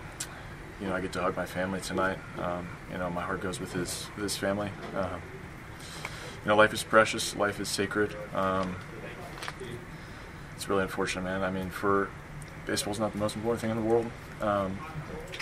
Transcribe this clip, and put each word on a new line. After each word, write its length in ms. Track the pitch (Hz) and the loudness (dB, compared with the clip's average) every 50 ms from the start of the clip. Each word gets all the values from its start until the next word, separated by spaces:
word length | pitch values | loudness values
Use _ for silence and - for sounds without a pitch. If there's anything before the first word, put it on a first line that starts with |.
| - - - - - - - - - - - - - - - - | -12 -12 -10 -8 -8 -8 -10 -12 -12 -12 -12 -12 -12 -12 -10 -6
you 60 | 101 95 | -2 -2
know, 80 | 92 | 0
I 60 | 92 | 0
get 100 | 92 90 - | 0 -2 0
to 80 | 90 | 0
hug 140 | 90 92 90 | 2 2 2
my 100 | 92 90 | 0 -2
family 360 | - - 90 92 95 98 92 | -2 0 0 0 0 0 -2
tonight. 360 | 90 - 92 95 95 95 95 - - - - 90 | -2 -2 2 2 2 2 2 0 -4 -8 -6 -4
Um, 280 | 87 87 87 87 87 85 - - - - | -2 -2 -2 -2 -4 -6 -10 -10 -10 -8
you 60 | 95 90 | -4 -2
know, 120 | 90 87 | -2 -2
my 100 | 87 87 | 0 -2
heart 200 | 87 92 95 87 | -2 -2 -2 -2
goes 180 | 92 92 90 - | -2 -2 -2 -4
with 140 | 92 - - | -4 -4 -2
his, 340 | 92 87 87 - - - - - | -2 -2 -2 -4 -6 -6 -8 -4
with 80 | 104 104 | -4 -2
his 120 | 98 - | -2 0
family. 340 | - 104 98 98 104 104 101 - - - - - | 0 2 2 2 2 0 -2 -4 -6 -8 -4 -2
Um, 260 | 98 95 90 92 85 80 - - - - - - - - - - - - - - - - - - - - - - - - | -2 -2 -2 -2 -6 -8 -10 -10 -12 -12 -12 -12 -12 -12 -12 -12 -12 -12 -10 -10 -8 -8 -8 -8 -8 -10 -10 -10 -2 2
you 60 | 104 | 6
know, 60 | 107 | 8
life 180 | 107 107 107 113 | 10 10 8 8
is 100 | 107 - | 2 0
precious. 520 | - - 110 110 - - 113 - - - | 6 8 10 10 8 6 2 -2 -2 0
Life 240 | 98 101 104 95 - | 2 2 2 2 0
is 100 | 101 - | -2 -2
sacred. 460 | - - 101 98 - 107 104 101 - - - - 101 | 0 2 2 2 4 4 4 4 2 -2 -8 -4 0
Um, 420 | 95 95 95 95 95 95 92 90 92 - - - - - - - - - - - - - - - - 127 120 120 - - - - - - - - - - - - - - - - | 2 4 4 4 4 2 0 -2 -4 -8 -10 -10 -10 -10 -10 -8 -10 -10 -10 -10 -8 -8 -8 -8 -8 -8 -8 -8 -8 -10 -10 -12 -12 -12 -12 -12 -12 -12 -12 -12 -12 -12 -12 -10
it's 120 | - - - | -8 -2 2
really 140 | 101 98 | 2 4
unfortunate, 440 | 95 90 - - 95 90 - 92 92 | 4 2 2 0 0 0 0 0 0
man. 180 | 92 95 98 95 | 0 0 0 0
I 80 | 92 | 0
mean, 180 | 95 95 92 90 | 0 0 -2 -4
for, 400 | 82 - - 101 98 98 98 95 - - - - - - - - - - - | -4 0 4 6 6 6 4 2 0 -6 -12 -12 -10 -10 -10 -10 -10 -8 -4
baseball's 340 | - 104 101 - 101 101 107 | -2 0 0 0 0 0 0
not 120 | 110 101 | 0 0
the 80 | 92 101 | 2 2
most 160 | 104 107 - | 0 0 0
important 260 | 107 104 117 117 104 | 0 0 0 0 2
thing 80 | 113 110 | 0 0
in 80 | 110 113 | 0 2
the 60 | 110 | 4
world. 240 | 110 117 120 113 117 - - - - - - | 4 6 4 4 2 -2 -8 -10 -12 -8 -2
Um, 360 | 107 107 101 101 98 95 95 98 - - - - - - - - - - - - | 0 2 4 4 2 0 -2 -4 -6 -8 -8 -8 -8 -8 -8 -8 -8 -8 -6 -6